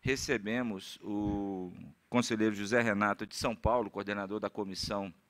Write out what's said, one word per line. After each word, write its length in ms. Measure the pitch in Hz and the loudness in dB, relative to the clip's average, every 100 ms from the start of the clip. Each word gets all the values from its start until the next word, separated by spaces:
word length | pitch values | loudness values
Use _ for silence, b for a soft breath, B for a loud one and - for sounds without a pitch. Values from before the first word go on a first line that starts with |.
recebemos 960 | - 135 - 120 101 117 120 95 - - | 0 -2 0 0 0 0 0 -4 -8 -10
o 680 | 101 104 104 101 98 95 90 92 - - _ | -4 0 0 0 -2 -4 -6 -10 -16 -18 _
conselheiro 440 | 120 120 110 110 | 2 2 4 4
José 280 | 104 101 123 | 2 2 4
Renato 440 | 117 101 104 101 107 | 4 4 2 2 -4
de 80 | |
São 220 | - 131 110 | -4 -4 0
Paulo, 320 | 110 123 104 | 2 2 0
coordenador 500 | 98 98 101 98 104 | -4 -4 -4 -2 -2
da 120 | 101 | -4
comissão 640 | - 98 92 - 101 98 - | -4 -6 -6 -4 -4 -4 -10